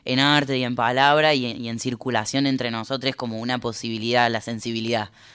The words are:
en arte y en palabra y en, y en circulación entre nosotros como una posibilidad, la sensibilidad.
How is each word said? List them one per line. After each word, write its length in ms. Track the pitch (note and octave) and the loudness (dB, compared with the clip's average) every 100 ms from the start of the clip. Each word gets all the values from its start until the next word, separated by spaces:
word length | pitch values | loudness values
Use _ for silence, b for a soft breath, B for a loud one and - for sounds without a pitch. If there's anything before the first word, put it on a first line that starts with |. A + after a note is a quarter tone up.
| - | -2
en 140 | B2+ | 2
arte 380 | C#3+ D3 C#3 C3 | 4 4 2 0
y 60 | |
en 120 | B2 B2 | -2 0
palabra 580 | A#2 B2+ C#3 D3+ D#3 | 2 4 6 6 4
y 120 | C#3+ A#2+ | 2 0
en, 160 | - | -6
y 60 | A#2 | -8
en 100 | A2+ | -4
circulación 640 | C3 A#2+ B2+ A#2 G#2+ C3+ C#3 | -4 -4 -2 -2 0 0 0
entre 260 | C3 B2 | 0 -2
nosotros 440 | A2+ A2+ C3+ C3 B2+ | -4 -6 -4 -4 -4
como 240 | B2 A2 | -6 -6
una 200 | A#2+ B2+ | -4 -4
posibilidad, 720 | A#2 A2 A2+ A2+ A2+ B2 A#2+ | -4 -6 -6 -4 0 2 2
la 120 | A2 | 0
sensibilidad. 680 | A#2 A2+ A#2 A2+ A2+ A#2 G#2 B B | -4 -6 -4 -4 -2 -2 -4 B B